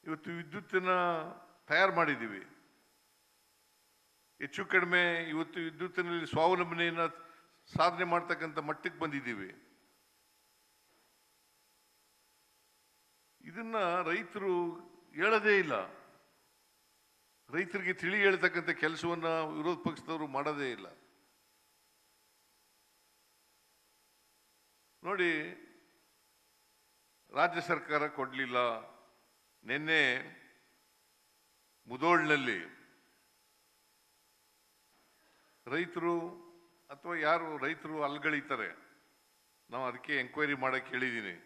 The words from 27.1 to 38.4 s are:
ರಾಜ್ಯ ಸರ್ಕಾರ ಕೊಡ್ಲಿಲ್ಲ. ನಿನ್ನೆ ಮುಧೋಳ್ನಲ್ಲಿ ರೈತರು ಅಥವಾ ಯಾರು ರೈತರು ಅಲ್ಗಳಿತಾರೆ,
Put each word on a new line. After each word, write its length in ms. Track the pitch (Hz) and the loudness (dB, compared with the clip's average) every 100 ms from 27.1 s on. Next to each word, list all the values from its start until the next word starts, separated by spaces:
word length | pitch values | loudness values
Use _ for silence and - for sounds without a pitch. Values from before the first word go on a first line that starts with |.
| _ _ | _ _
ರಾಜ್ಯ 280 | 139 170 165 165 | 2 2 2 -2
ಸರ್ಕಾರ 300 | 156 135 151 147 143 | -2 0 0 0 -4
ಕೊಡ್ಲಿಲ್ಲ. 400 | 131 131 131 123 120 113 - - - _ _ _ _ _ | -6 -4 -2 0 0 -2 -10 -20 -20 _ _ _ _ _
ನಿನ್ನೆ 380 | 107 139 156 160 135 123 - - - _ _ _ _ _ _ _ _ _ _ _ _ _ 110 | -6 -4 2 4 4 2 -4 -18 -20 _ _ _ _ _ _ _ _ _ _ _ _ _ -14
ಮುಧೋಳ್ನಲ್ಲಿ 720 | 127 160 170 151 147 127 98 85 - - _ _ _ _ _ _ _ _ _ _ _ _ _ _ _ _ _ _ _ _ _ _ _ _ _ _ _ 120 | 0 6 6 6 4 4 -2 -6 -16 -20 _ _ _ _ _ _ _ _ _ _ _ _ _ _ _ _ _ _ _ _ _ _ _ _ _ _ _ -4
ರೈತರು 480 | 147 175 175 170 170 170 175 - - _ _ - | -2 -2 -2 -2 -2 -4 -12 -20 -20 _ _ -20
ಅಥವಾ 200 | 139 175 170 151 | -14 -6 0 2
ಯಾರು 180 | 165 165 147 | 2 0 -4
ರೈತರು 320 | 135 160 160 156 143 | -4 -4 -6 -2 -2
ಅಲ್ಗಳಿತಾರೆ, 640 | 147 151 151 | 0 -2 -2